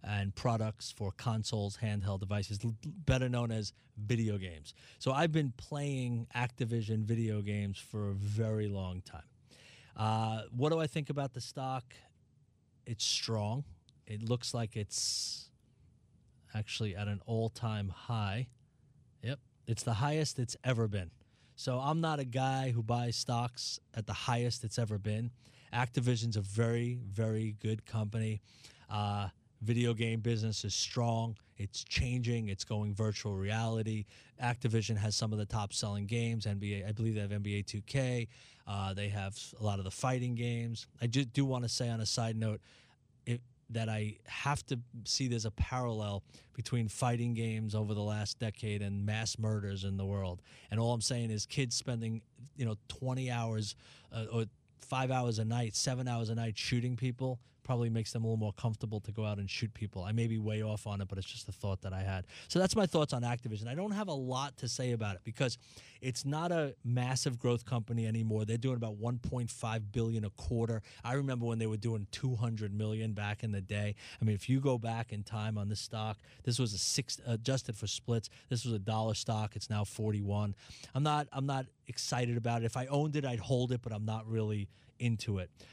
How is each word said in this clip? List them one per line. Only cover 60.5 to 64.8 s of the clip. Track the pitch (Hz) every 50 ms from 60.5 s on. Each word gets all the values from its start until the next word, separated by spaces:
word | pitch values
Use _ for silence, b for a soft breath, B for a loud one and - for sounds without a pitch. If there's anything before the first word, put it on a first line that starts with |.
| 107 107 107
off | 107 107 101 -
on | 107 101 98
it, | 98 92
but | 101 95
it's | 92
just | - - - - -
a | 95
thought | - - 101 95 - -
that | 95 92
I | 92
had. | 95 98 95 92 87 B B B B
So | B B 170
that's | 185 185 -
my | 220 196
thoughts | 175 - 170 151 - -
on | 123 117
Activision. | 120 120 120 - 120 107 101 110
I | 117 131
don't | 160 196 208
have | 202 202 214
a | 190 151
lot | 135 131 127 127 127 139 143 127 -
to | 135 117
say | - -